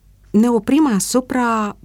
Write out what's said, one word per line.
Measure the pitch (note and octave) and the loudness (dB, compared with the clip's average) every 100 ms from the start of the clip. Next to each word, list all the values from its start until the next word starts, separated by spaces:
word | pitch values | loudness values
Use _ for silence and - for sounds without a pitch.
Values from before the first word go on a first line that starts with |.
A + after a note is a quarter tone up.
| _ _ _ | _ _ _
ne | G#3+ A#3+ | 0 2
oprim | A#3 G#3 C#4 D4+ | 0 0 2 2
asupra | G3+ - B3 B3+ B3+ A#3+ A3+ G#3 - | 0 0 -4 -2 -2 -2 -2 -4 -8